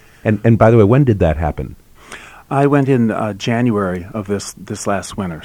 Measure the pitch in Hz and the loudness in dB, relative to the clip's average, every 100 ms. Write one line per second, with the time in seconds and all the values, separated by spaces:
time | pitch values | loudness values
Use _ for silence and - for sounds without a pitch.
0 | _ _ 113 104 113 113 110 117 101 127 | _ _ -2 0 2 4 6 6 6 4
1 | 139 104 87 78 78 - 64 - _ - | 2 2 0 0 -2 -4 -10 -14 _ -20
2 | - - - - - 139 143 143 135 131 | -20 -20 -20 -20 -6 0 2 2 2 2
3 | 113 95 107 98 - 117 123 104 95 90 | 2 -2 -4 -6 -4 0 0 0 -2 -4
4 | 92 110 98 101 - - 95 104 - 98 | -8 -10 -6 -6 -6 -14 -14 -8 -4 -4
5 | 95 - 95 80 | -6 -8 -8 -8